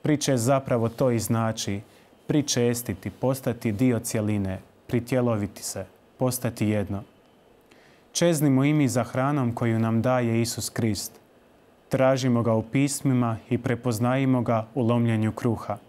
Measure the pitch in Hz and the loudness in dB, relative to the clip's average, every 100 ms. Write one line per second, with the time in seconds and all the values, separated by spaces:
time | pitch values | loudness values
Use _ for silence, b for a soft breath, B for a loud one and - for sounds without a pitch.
0 | - 147 147 131 113 135 135 123 113 - | 0 0 2 0 2 0 2 0 0 0
1 | 131 117 101 113 113 110 - 101 - B | 0 0 0 0 0 -2 -6 -6 -10 B
2 | B _ - 156 143 127 120 120 - 95 | B _ -2 -2 0 0 0 0 -6 -6
3 | 101 - 127 135 135 117 117 101 127 113 | -8 -4 -2 -2 -4 -4 -4 2 2 2
4 | - 113 107 104 95 95 - _ - 123 | -2 -2 -2 -2 -2 -6 -12 _ -4 -4
5 | 120 131 123 110 101 - - - 92 - | 0 0 0 -2 -4 -8 -10 -10 -12 -18
6 | _ - 127 123 117 113 104 107 95 101 | _ -4 -2 -2 -6 -2 0 0 -2 -8
7 | - _ _ _ _ _ _ b b b | -10 _ _ _ _ _ _ b b b
8 | b - 175 156 147 131 143 151 135 120 | b 0 2 4 4 4 4 4 2 2
9 | 117 127 135 147 120 117 123 120 113 113 | -2 -2 0 0 -2 0 0 2 2 2
10 | 117 127 120 113 117 - - - 113 101 | 2 2 2 0 0 -4 -6 -2 -2 -2
11 | - - _ _ _ _ _ _ _ 131 | -8 -16 _ _ _ _ _ _ _ 2
12 | 131 135 131 117 117 110 110 139 139 - | 4 4 2 2 2 0 0 0 0 0
13 | 139 127 117 110 - 120 - 117 127 107 | 0 2 0 -4 -2 -4 -2 -2 -2 0
14 | 120 131 135 127 120 113 110 143 113 120 | 0 2 2 2 2 -2 -2 -2 0 2
15 | 117 113 110 - 123 104 - 101 | 2 2 0 0 -2 -2 -4 -10